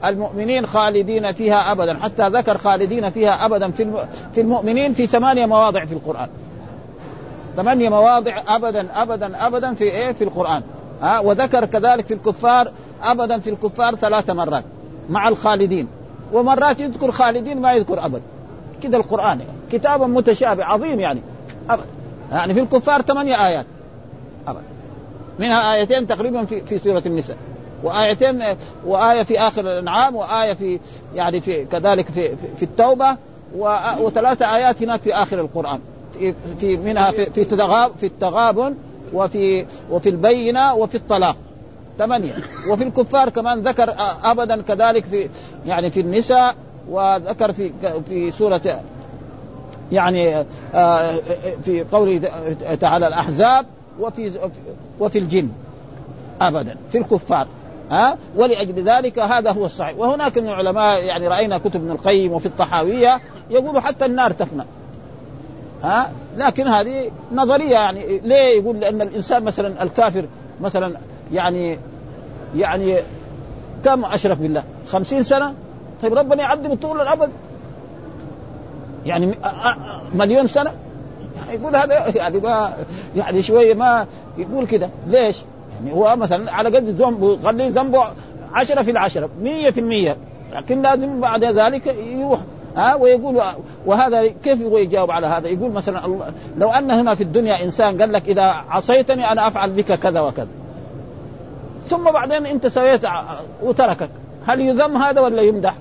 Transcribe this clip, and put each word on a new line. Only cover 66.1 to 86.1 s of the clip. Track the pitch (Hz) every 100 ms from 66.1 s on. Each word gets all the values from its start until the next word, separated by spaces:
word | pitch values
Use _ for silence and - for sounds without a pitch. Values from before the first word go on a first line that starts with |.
| - - 202
لكن | 277 - 269
هذه | 214 208 269 247 - -
نظرية، | 240 254 277 302
يعني | 233 214 190 185 190
ليه | 208 269 262 226
يقول؟ | 202 220
لأن | 208 214
الإنسان | 202 208 - 247
مثلًا | 220 202 202 190
الكافر | 175 - 226 185 156 - - -
مثلًا، | 190 196 185 170 - - -
يعني، | 180 180 180 175 160 - - - - - - - 143
يعني | 185 180 190 185 - - - - - - - -
كم | 262 269
أشرك | 208 196 208 160
بالله؟ | 156 151 - - -
خمسين | 190 190 269
سنة، | 254 269 285 277 - - - -
طيب | 226
ربنا | 233 285 285
يعذبه | 277 294 285
طول | 269 311 311
الأبد؟ | 277 311 302 - - - - - - - - - - - - - - - - - 143
يعني | 170 180
م-، | 220
أ-، | 196
أ-، | 196 226 - - - -
مليون | 180 202 247 262
سنة؟ | 285 - - - - - - - - -
يقول | 226 247 285
هذا | 285 285 233 208
يعني | 175 180
ما، | 214 226 202 160 160 180 - 175
يعني | - 180
شوية | 190 220 233
ما | 214 247 233 202 - - 160
يقول | 180 262 240
كده، | 220 180 - 147
ليش؟ | 233 226 190 - - -
يعني | 104 117
هو | 156 214